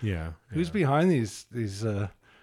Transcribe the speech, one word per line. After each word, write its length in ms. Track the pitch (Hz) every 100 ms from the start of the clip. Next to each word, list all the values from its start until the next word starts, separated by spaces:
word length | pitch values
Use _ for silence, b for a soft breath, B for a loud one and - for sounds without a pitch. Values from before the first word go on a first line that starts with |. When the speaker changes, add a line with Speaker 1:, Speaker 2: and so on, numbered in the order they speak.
Speaker 1:
Yeah, 300 | 107 87 80 80 -
Speaker 2:
Who's 200 | 156 170
Speaker 1:
yeah. 40 |
Speaker 2:
behind 380 | 202 143 143 180
these, 340 | 147 104 - -
these, 320 | 120 107 98
uh, 240 | 110 101 101 - b b